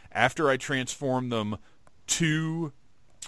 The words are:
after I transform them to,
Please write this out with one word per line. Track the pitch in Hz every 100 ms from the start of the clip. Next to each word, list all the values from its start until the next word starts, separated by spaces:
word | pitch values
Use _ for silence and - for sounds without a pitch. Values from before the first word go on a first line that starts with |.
| -
after | 98 127 - 147
I | 131
transform | - 135 123 - 139 127 123
them | 113 107 104 - - - - -
to, | - 165 156 160 165 156 - - - - -